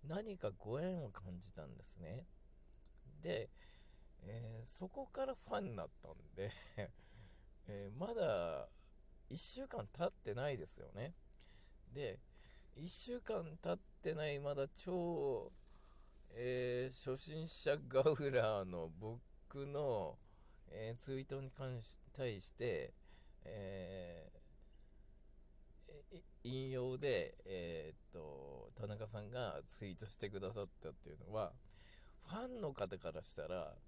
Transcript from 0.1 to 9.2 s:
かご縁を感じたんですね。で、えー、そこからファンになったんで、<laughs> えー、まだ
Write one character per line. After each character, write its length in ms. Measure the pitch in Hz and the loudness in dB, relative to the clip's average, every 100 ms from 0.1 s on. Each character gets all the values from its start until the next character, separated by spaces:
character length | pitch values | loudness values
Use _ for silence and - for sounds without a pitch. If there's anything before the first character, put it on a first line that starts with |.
| 175 220 190 | -2 0 0
か 140 | 107 98 | 0 0
ご 200 | 104 127 | 0 2
縁 240 | 180 180 | 2 2
を 60 | 127 | 0
感 300 | - 95 87 | -4 -6 -6
じ 120 | - | -6
た 120 | - 71 | -8 -8
ん 100 | 57 | -8
で 80 | |
す 140 | - - | -8 -6
ね。 280 | 80 117 175 - - - - - - - - - | -4 -6 -8 -16 -18 -18 -18 -18 -18 -16 -16 -6
で、 260 | 160 208 - - - - - - - - | 0 2 0 -8 -14 -14 -14 -16 -18 -12
え 400 | 92 113 113 113 | -6 -4 -4 -4
ー、 20 | 117 | -2
そ 220 | - 185 | -2 -4
こ 200 | - 269 | -6 -4
か 180 | - 269 | 0 0
ら 80 | |
フ 160 | 262 - | 0 0
ァ 100 | 208 | 0
ン 40 | 190 | 0
に 100 | 107 | -2
な 100 | 80 | -4
っ 40 | - | -8
た 60 | - | -14
ん 40 | 78 78 - | -12 -10 -2
で、 160 | 98 - - - | -2 -2 -6 -4
<laughs> 880 | 101 - - - - - - - - | -4 -6 -16 -16 -16 -16 -18 -16 -8
え 240 | 101 101 | -6 -6
ー、 80 | 113 | -2
ま 140 | 196 | -2
だ 560 | 226 175 101 85 73 57 - - - - - | 4 6 6 4 0 -4 -12 -20 -18 -18 -18